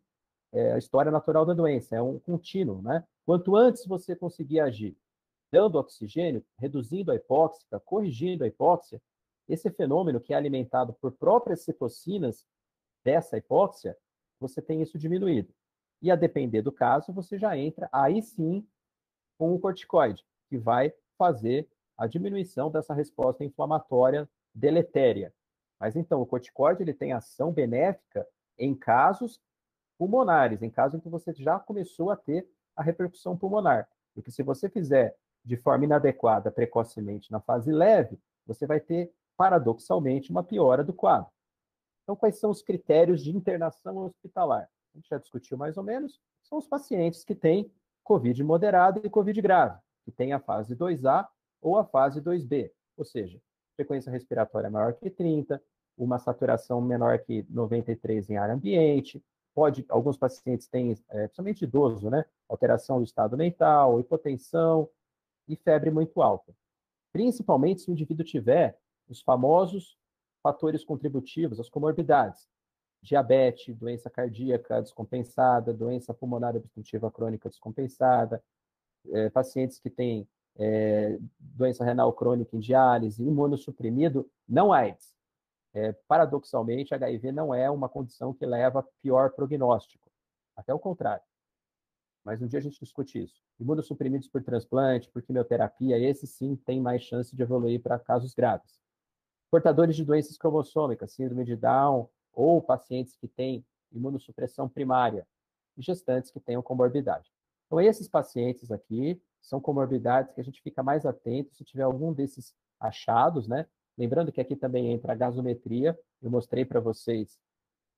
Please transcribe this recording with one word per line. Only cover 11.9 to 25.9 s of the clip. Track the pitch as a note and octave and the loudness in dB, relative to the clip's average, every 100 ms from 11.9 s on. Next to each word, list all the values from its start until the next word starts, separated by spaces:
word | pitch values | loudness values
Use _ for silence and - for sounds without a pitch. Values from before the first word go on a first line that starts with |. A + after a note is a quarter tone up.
| - - G3+ C3+ G#2 _ _ _ _ _ _ | -8 -8 -4 -4 -6 _ _ _ _ _ _
dessa | - D#3+ - A2 | 0 0 0 -6
hipóxia, | - D3 G3 - - - _ _ _ _ | 0 2 2 -2 -14 -14 _ _ _ _
você | - - | -12 -10
tem | - D#3+ | -6 -4
isso | D#3+ D#3+ | -4 -6
diminuído. | D#3 F3+ F#3+ C3 F#2 _ _ _ _ _ | -4 -2 0 -2 -2 _ _ _ _ _
E | E3 | 0
a | E3+ | 2
depender | E3 D3+ C3 A2 | 2 0 -2 -2
do | A2+ | -2
caso, | - B2 C#3 - | 0 2 2 0
você | F#3+ F3 G3 | -10 -10 -4
já | G#3+ D3+ | -4 -2
entra, | D3 - - | -4 -6 -4
aí | C3+ C3+ G3+ | 0 2 2
sim, | G#3+ - D#3+ F#3+ G#3+ _ _ _ _ _ _ - | -4 -4 -4 -4 -8 _ _ _ _ _ _ -4
com | D#3+ | -2
o | F3+ | 0
corticoide, | F#3+ F3+ - F3 C3 F#2 _ _ _ | -2 -6 0 2 2 0 _ _ _
que | C3 | -4
vai | A2+ A#2+ C#3+ - _ - | 0 2 0 -2 _ 0
fazer | F3+ B2 A2+ C3 D3 _ _ - | 0 0 -2 -2 -4 _ _ -8
a | A#2 | -6
diminuição | E3+ G3 G3+ F3+ - D3+ | -4 -6 -6 -6 -6 -4
dessa | D#3 D3+ | -4 -4
resposta | D3 D3 - B2+ B2+ | -4 -6 -2 0 0
inflamatória | C#3+ - C#3+ D#3 - B2 B2+ D3 D3 _ _ | -6 -6 -2 -2 0 4 4 2 -4 _ _
deletéria. | A2 C#3+ E3 E3+ C#3 C3 G2 F2+ _ _ _ _ _ | -2 2 2 2 2 2 2 -4 _ _ _ _ _
Mas | G#2+ | -6